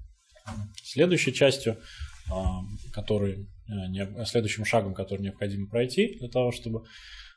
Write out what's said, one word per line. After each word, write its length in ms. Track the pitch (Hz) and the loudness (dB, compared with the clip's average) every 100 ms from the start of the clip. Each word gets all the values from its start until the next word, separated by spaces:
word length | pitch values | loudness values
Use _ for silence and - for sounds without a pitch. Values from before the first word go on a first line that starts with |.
| - - _ - - 110 104 - | -10 -20 _ -20 -10 -8 -8 -10
Следующей 500 | - 123 175 175 135 | -4 4 6 6 4
частью, 460 | - 135 - 113 104 - - - - 95 | 6 6 6 0 -2 -6 -10 -10 -10 -4
а, 320 | 92 95 92 98 107 - | 0 0 -2 -6 -8 -8
который, 560 | 104 101 104 98 98 101 - - | -6 0 2 2 -2 -8 -14 -8
э, 200 | 101 92 | -6 -4
не-, 380 | 95 98 113 113 | -4 -4 -4 0
следующим 400 | 120 107 - 104 | 2 2 0 2
шагом, 280 | 113 98 | 2 2
который 280 | 92 95 98 | -2 -4 -2
необходимо 460 | 98 - 101 98 98 | -4 -2 -4 -4 -2
пройти 500 | 117 127 185 226 - | 0 2 2 2 0
для 80 | 123 | -2
того, 240 | 127 123 | 2 2
чтобы, 340 | 120 117 113 - - - - - | 0 -4 -6 -6 -18 -18 -18 -18